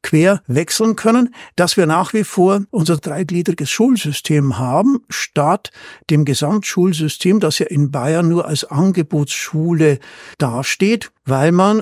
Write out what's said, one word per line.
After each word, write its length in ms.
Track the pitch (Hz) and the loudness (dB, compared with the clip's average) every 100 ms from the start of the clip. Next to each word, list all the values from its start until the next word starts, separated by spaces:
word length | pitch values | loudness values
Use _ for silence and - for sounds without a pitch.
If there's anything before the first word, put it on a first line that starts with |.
quer 400 | - 156 180 196 - | 0 2 2 0 -2
wechseln 500 | 127 165 - 220 214 | -2 -2 -2 0 0
können, 380 | 220 240 247 - - - | 0 2 0 -4 -10 -2
dass 220 | 175 - | 0 2
wir 100 | 165 | 2
nach 260 | 160 190 | 0 0
wie 100 | 220 | -2
vor 380 | 202 - 185 196 196 | -2 2 2 2 -2
unser 280 | 226 160 160 | -2 0 0
dreigliedriges 680 | 165 147 175 175 170 175 - | -2 -6 -4 -2 -2 -4 -4
Schulsystem 920 | - 240 233 151 139 - 151 139 110 | 0 2 2 -2 -6 0 0 0 -2
haben, 400 | 127 143 233 269 _ | -2 2 2 0 _
statt 640 | - - - 147 196 - - - - - | -10 -4 -2 0 0 -4 -20 -20 -18 -2
dem 140 | 151 147 | 0 2
Gesamtschulsystem, 1120 | 131 147 208 - - 185 160 156 - 180 208 | 0 0 -2 -2 0 0 0 -4 -2 0 2
das 180 | 160 - | 0 -2
ja 80 | 151 | -2
in 240 | 147 143 | 0 -2
Bayern 400 | 143 131 160 170 | -2 -2 0 2
nur 160 | 170 170 | 0 -2
als 200 | 147 - | -6 -4
Angebotsschule 1300 | 147 190 185 156 151 143 - - 156 165 165 156 139 - - - - | 0 0 0 -2 -2 -2 -6 -6 -4 0 2 2 2 -6 -20 -20 -4
dasteht, 760 | 135 120 131 - 196 233 - _ - | -4 -4 -6 0 0 0 -4 _ -4
weil 260 | 135 156 | 0 2
man 300 | 175 196 220 | 4 4 2